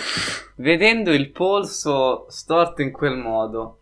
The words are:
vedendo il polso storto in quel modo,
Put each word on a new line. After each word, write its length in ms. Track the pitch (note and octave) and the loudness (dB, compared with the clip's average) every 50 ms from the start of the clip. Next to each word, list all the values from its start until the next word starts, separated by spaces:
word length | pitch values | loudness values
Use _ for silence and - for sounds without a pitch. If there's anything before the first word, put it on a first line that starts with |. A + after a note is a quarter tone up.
| - - - - - - - - - - _ | -2 -4 -4 -4 -4 -6 -6 -8 -12 -14 _
vedendo 560 | - B2 C#3+ E3+ E3 G3+ A3 A3+ A3+ G#3+ F3 D#3 | -4 0 2 2 4 4 4 4 2 2 2 2
il 180 | C#3 C#3 C#3+ | 2 0 -2
polso 960 | - - F3+ F#3+ G3 G3+ F#3+ G3 - - - D#3 C#3 C3+ C3 C3 A#2+ - - - | -2 -2 0 2 2 2 0 -2 -6 -6 -2 0 2 2 2 2 2 0 -4 -10
storto 540 | - - - - D#3+ E3+ E3+ - - - C#3+ | -18 -14 -6 0 2 2 2 2 0 -4 -4
in 80 | C3+ C3+ | -4 -4
quel 240 | - D3 C#3+ B2+ | -2 -2 -2 -2
modo, 640 | B2+ A#2+ A2+ A2+ A2+ A2 A2 A2 A2+ A2+ A2+ - - | -4 -4 -2 -2 -2 -2 -2 -4 -6 -8 -8 -12 -18